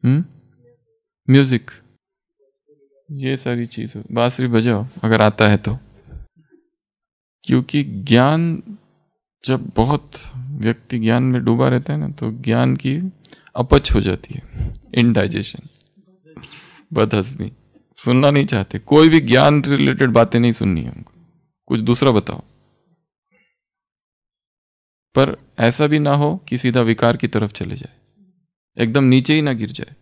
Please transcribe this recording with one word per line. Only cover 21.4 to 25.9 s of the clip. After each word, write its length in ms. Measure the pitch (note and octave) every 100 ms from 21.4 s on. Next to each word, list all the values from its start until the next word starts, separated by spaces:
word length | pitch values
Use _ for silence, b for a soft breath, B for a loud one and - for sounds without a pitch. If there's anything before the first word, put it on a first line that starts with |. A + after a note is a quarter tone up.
| _ _ _
कुछ 100 | A#2+
दूसरा 320 | A2+ A#2+ C#3+
बताओ। 300 | A2 - - - _ _ _ _ _ _ _ _ _ _ _ _ _ _ _ _ _ _ _ _ _ _ _ _ _ _ -
पर 200 | C3+ - _ -
ऐसा 280 | A#2 A#2+
भी 120 | D3+